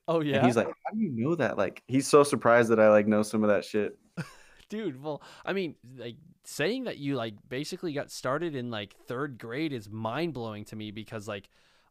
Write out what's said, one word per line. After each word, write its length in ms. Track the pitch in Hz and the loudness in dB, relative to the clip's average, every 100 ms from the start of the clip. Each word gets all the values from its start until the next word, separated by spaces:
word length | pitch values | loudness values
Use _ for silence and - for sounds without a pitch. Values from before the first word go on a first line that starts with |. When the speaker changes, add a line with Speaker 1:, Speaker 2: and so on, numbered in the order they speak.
| - | -2
Speaker 1:
Oh, 140 | 165 | -2
Speaker 2:
and 0 | |
Speaker 1:
yeah? 220 | 147 135 | 2 2
Speaker 2:
he's 120 | - 113 | 4 4
like, 100 | 95 | 0
"How 260 | - - | -4 -8
do 60 | 220 | -4
you 120 | 208 | -4
know 240 | 113 127 165 | -2 -2 0
that?" 220 | 117 - | 0 0
Like, 260 | 95 - - | -2 -4 -2
he's 200 | 127 131 | 0 6
so 160 | 151 | 6
surprised 460 | 143 120 120 120 113 | 6 4 6 6 6
that 80 | 110 | 6
I, 100 | 107 | 8
like, 180 | 107 104 | 8 6
know 160 | 107 | 2
some 200 | 107 110 | 2 0
of 60 | 107 | 2
that 140 | 98 - | 2 2
shit. 320 | 107 101 - _ - | -4 -4 -6 _ -14
Speaker 1:
<laughs> 80 | - - - _ - | -14 -16 -20 _ -14
Dude, 320 | 214 202 131 | -8 -8 -8
well, 200 | 151 143 - - - | -10 -10 -12 -14 -6
I 80 | |
mean, 220 | 190 170 - 120 127 | -4 -4 -8 -20 -16
like, 180 | 117 117 - _ - | -14 -14 -20 _ -18
saying 400 | - 156 262 233 | -4 -2 -2 -6
that 120 | - | -6
you, 180 | 143 135 | -4 -4
like, 200 | 113 104 - | -4 -8 -10
basically 460 | 127 151 - 180 | -8 -8 -8 -6
got 160 | 139 - | -6 -8
started 460 | - 127 143 170 139 | -8 -4 -2 -4 -6
in, 160 | 120 | -6
like, 240 | 110 101 _ - | -8 -10 _ -10
third 300 | 123 147 117 | -8 -6 -8
grade 360 | 117 123 160 | -10 -6 -6
is 160 | 127 101 | -6 -10
mind-blowing 760 | 110 110 127 170 127 113 104 107 | -8 -6 -4 -4 -6 -8 -8 -12
to 100 | 110 | -12
me 160 | 107 | -10
because, 360 | 104 104 110 101 | -12 -12 -12 -8
like, 220 | 101 - _ _ _ _ | -10 -10 _ _ _ _